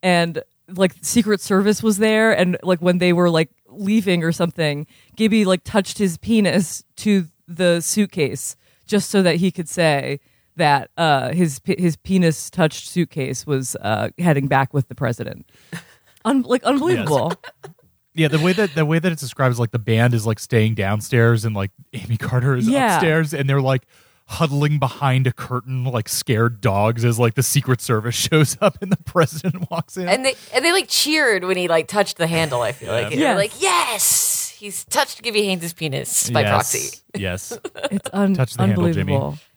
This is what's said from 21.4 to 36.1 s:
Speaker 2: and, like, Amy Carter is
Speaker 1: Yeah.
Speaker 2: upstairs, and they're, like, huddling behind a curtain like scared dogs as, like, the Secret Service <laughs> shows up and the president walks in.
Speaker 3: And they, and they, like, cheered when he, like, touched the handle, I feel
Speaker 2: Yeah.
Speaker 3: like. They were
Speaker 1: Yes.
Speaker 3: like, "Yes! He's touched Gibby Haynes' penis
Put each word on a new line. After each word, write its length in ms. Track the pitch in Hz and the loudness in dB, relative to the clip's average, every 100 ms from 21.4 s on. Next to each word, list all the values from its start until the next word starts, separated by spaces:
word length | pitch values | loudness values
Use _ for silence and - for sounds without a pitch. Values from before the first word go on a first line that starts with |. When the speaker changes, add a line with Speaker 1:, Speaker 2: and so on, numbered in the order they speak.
| 113 | 0
Speaker 2:
and, 100 | 104 | -4
like, 140 | 98 _ - | -6 _ -18
Amy 240 | 110 - 113 | -16 -6 -4
Carter 360 | - 123 127 127 | -2 0 0 2
is 120 | 220 | 2
Speaker 1:
Yeah. 280 | 269 240 170 | 2 2 2
Speaker 2:
upstairs, 360 | 165 156 156 | 2 2 0
and 160 | 151 139 | -2 0
they're, 140 | 139 | 2
like, 240 | 131 131 _ _ _ _ _ | 2 0 _ _ _ _ _
huddling 520 | - 165 143 147 147 | -2 -2 2 2 2
behind 480 | 131 - 139 127 127 | 0 0 0 2 2
a 60 | |
curtain 520 | - - 127 127 131 | -2 -8 -8 -6 -6
like 240 | 127 120 104 | -2 -4 -4
scared 520 | - - 110 117 117 | -8 -2 2 2 2
dogs 440 | 113 98 107 117 | 0 2 0 2
as, 140 | 120 113 | 0 2
like, 160 | 120 | 0
the 80 | 113 | 2
Secret 380 | 131 143 127 123 | 0 0 0 -2
Service 340 | - 110 110 | 0 -2 -2
<laughs> 160 | 120 - | -4 0
shows 260 | 156 147 - | 2 2 2
up 160 | 208 - | -2 -2
and 100 | 196 | -4
the 40 | 196 | -4
president 680 | - - 160 156 185 180 175 | -2 0 0 0 -4 -4 -6
walks 260 | 170 - - | -6 -8 -8
in. 120 | 180 | -2
Speaker 3:
And 160 | 214 262 | 0 0
they, 80 | 254 - | -4 -4
and 80 | 254 | 0
they, 80 | 302 | 2
like, 160 | 370 - | 2 0
cheered 560 | - 277 311 277 196 | -2 0 2 2 0
when 120 | 180 185 | 0 -2
he, 120 | 180 | 2
like, 200 | 165 156 | 0 0
touched 300 | 208 196 - | -2 -2 0
the 80 | 165 | -2
handle, 340 | 165 160 123 | 0 0 -2
I 120 | 113 | -2
feel 160 | - 110 | -4 -4
Speaker 2:
Yeah. 60 | 110 | -4
Speaker 3:
like. 100 | 110 | -2
They 60 | 247 | 0
were 60 | |
Speaker 1:
Yes. 140 | 294 196 | 0 2
Speaker 3:
like, 260 | 208 - | -2 -2
"Yes! 920 | 381 349 302 214 - - - - - - | -2 0 -2 -2 0 0 0 -4 -6 -12
He's 260 | 208 185 | -12 -12
touched 380 | - 277 277 - | -6 -2 -2 -4
Gibby 220 | 240 214 | -4 -2
Haynes' 280 | 208 185 170 | 0 -2 -6
penis 560 | 170 156 139 135 | -8 -6 -6 -4